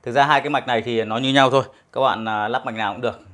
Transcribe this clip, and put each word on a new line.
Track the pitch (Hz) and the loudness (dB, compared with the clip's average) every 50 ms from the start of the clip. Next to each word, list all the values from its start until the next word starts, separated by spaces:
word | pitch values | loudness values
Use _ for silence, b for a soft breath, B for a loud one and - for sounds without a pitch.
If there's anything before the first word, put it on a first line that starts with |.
| _ | _
Thực | 127 | 0
ra | 117 139 139 | 2 2 4
hai | 143 151 139 | 4 4 2
cái | 135 147 | 2 0
mạch | 147 135 120 | -4 -4 -2
này | 127 120 113 | 0 -2 -2
thì | 104 - 117 113 110 | -2 0 -2 -2 -2
nó | 107 110 | -2 -4
như | 120 131 131 135 | -2 -2 2 4
nhau | 139 135 127 | 4 4 6
thôi, | 131 135 123 - b b b _ - | 4 2 0 0 b b b _ -4
các | 120 | -2
bạn, | 135 127 98 110 113 110 | 0 0 0 -2 -4 -4
à, | 110 104 104 | -4 -2 -2
lắp | 107 120 131 - | -2 -2 -4 -4
mạch | 135 113 | -6 -6
nào | 110 110 101 101 | -4 -4 -4 -4
cũng | 123 | -4
được. | 123 117 104 - - - | -6 -6 -6 -8 -20 -20